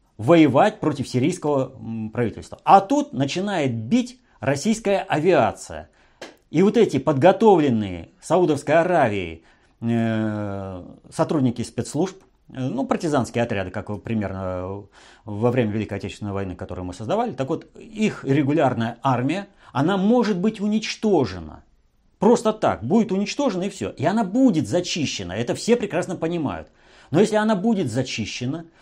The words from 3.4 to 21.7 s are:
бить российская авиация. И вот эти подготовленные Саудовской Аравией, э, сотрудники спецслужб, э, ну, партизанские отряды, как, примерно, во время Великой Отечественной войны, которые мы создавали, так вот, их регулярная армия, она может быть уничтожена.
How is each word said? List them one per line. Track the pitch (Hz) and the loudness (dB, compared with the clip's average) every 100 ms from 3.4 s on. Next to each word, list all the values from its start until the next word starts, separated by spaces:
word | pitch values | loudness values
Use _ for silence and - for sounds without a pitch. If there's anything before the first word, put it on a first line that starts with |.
| 202 190 139 117 | -4 -2 -2 -2
бить | 110 233 240 - _ - | 0 0 0 -8 _ -8
российская | 120 135 214 220 196 196 | -4 -2 0 -2 0 0
авиация. | - 151 165 160 107 - - 78 78 _ _ _ - - _ | 0 0 4 4 4 0 -12 -14 -16 _ _ _ -20 -20 _
И | 147 | 2
вот | 196 220 | 4 4
эти | 196 135 | 4 2
подготовленные | - 139 165 190 220 185 147 113 101 87 82 _ | 0 4 6 6 6 6 4 0 -2 -8 -12 _
Саудовской | - 170 175 139 - 160 | -2 2 2 0 2 2
Аравией, | 165 170 123 101 85 82 _ _ _ - | 4 2 2 0 -6 -10 _ _ _ -8
э, | 117 117 113 110 107 107 104 98 98 92 - - - | -2 0 0 0 -2 -4 -6 -6 -8 -12 -14 -20 -16
сотрудники | - 160 160 127 117 | -4 0 2 0 -2
спецслужб, | - - 110 143 190 - _ _ _ | -6 -6 -6 -4 -4 -6 _ _ _
э, | 131 | -8
ну, | 127 226 269 | -6 -6 -4
партизанские | 240 175 143 104 117 | -2 0 -2 -2 -2
отряды, | 117 101 92 | -2 -2 -4
как, | 104 95 104 - | -8 -10 -10 -6
примерно, | 110 98 95 95 92 92 101 101 - - - - | -4 -4 -6 -6 -6 -8 -12 -14 -20 -20 -20 -14
во | 104 120 | -2 0
время | 127 110 | 0 0
Великой | 107 101 101 | -2 -4 -6
Отечественной | 95 - 104 | -8 -10 -8
войны, | 98 95 87 | -6 -6 -10
которые | 95 90 90 | -10 -10 -10
мы | 90 | -10
создавали, | 110 202 240 | -6 -4 -4
так | 175 262 | -4 -6
вот, | - - - | -6 -8 -20
их | - 214 214 - 139 | -18 -4 -2 -2 0
регулярная | 139 139 156 135 113 117 - | 2 2 2 0 0 -4 -2
армия, | 139 120 131 180 196 _ - | -2 0 0 -4 -8 _ -10
она | 123 151 196 | -2 0 2
может | 196 247 208 180 | 2 2 2 0
быть | 208 214 | -2 -2
уничтожена. | 208 214 214 - 220 175 117 90 78 76 _ | -2 -2 -2 -4 2 2 2 -4 -14 -16 _